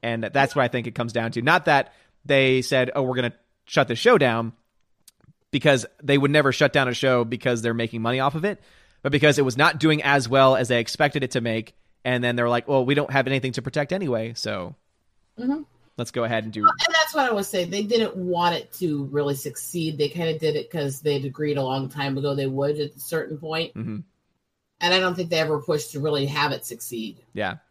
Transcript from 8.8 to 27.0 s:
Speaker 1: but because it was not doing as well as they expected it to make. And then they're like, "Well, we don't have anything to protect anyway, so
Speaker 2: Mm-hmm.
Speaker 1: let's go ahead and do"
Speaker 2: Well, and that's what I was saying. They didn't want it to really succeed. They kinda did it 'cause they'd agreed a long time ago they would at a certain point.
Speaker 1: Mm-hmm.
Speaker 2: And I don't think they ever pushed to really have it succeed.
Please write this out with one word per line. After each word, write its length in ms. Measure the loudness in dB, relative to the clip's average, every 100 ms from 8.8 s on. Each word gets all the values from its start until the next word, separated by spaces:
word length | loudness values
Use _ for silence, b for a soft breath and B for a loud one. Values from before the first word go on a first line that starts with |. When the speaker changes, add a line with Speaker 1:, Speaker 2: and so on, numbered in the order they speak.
| b b
Speaker 1:
but 100 | -2
because 260 | 4 4 4
it 40 |
was 140 | 2 4
not 200 | 2 4
doing 240 | 2 2
as 240 | 4 2 4
well 300 | 6 6 6
as 120 | 2
they 120 | 0
expected 420 | 0 0 0 0
it 100 | -2
to 100 | -2
make. 320 | -2 -4 -6 _ _ _
And 220 | -2 0
then 100 | 0
they're 140 | 2 2
like, 180 | 0 2
"Well, 160 | 2 4
we 80 |
don't 160 | 0 2
have 160 | 0 2
anything 260 | 0 -2
to 80 | -6
protect 300 | -6 -4 -4
anyway, 400 | -4 -2 -2 -4
so 400 | -8 -6 -6 -8 -14 _ _ _ _ _ -6
Speaker 2:
Mm-hmm. 240 | -4 -4 -6 _ _ -10
Speaker 1:
let's 120 | -6
go 120 | -4
ahead 200 | -2 -2
and 80 | -4
do" 100 | 0
Speaker 2:
Well, 100 | 0 2 0
and 80 |
that's 200 | 2 2
what 140 | 0 0
I 40 |
was 160 | 0 -2
saying. 220 | -4 -2
They 120 | -4
didn't 340 | 0 0 0 -2
want 380 | -4 0 0
it 180 | 0 -8
to 300 | -6 -4 -2 -2
really 280 | -2 -2
succeed. 640 | -2 -6 -10 -8 -6 -4 -4
They 100 | -4
kinda 300 | -2 -4 -2
did 180 | -2 -2
it 140 | -4
'cause 300 | -4 -4 -4
they'd 240 | -2 -2
agreed 340 | -4 -4 -2 -2
a 40 |
long 240 | -2 -2 -4
time 280 | -6 -4 -2
ago 180 | -2
they 120 | -2 -2
would 320 | -2 -2 -2
at 160 | -4 -8
a 40 |
certain 360 | -6 -6 -6 -10
point. 360 | -6 -6 -6
Speaker 1:
Mm-hmm. 240 | -8 -8 -8 -12 _ _ _ _ _ _ _
Speaker 2:
And 120 | 0
I 40 | 0
don't 140 | 0
think 140 | -4 -4
they 120 | -2
ever 200 | 0 -2
pushed 320 | -2 -4 -4
to 80 | -6
really 240 | -2 -2 -2
have 260 | -2 -2
it 120 | -4
succeed. 540 | -10 -14 -12 -10